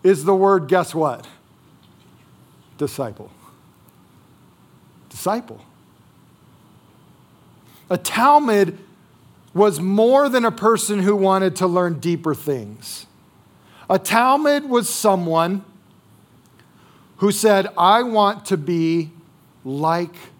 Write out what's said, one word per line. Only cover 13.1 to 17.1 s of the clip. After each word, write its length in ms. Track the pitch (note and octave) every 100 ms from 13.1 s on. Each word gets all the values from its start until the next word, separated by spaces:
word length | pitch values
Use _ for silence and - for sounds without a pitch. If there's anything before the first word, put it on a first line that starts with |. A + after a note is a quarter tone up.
| _ _ _ _ _ _ - -
A 100 | F#3
Talmud 680 | - A3+ B3 C#4+ D4+ C#4+ C#4+
was 180 | A#3+ -
someone 760 | - G#3+ F#3+ E3+ D#3+ E3+ G3 - - _ _ _ _ _ _ _ _ _ _ _ _ _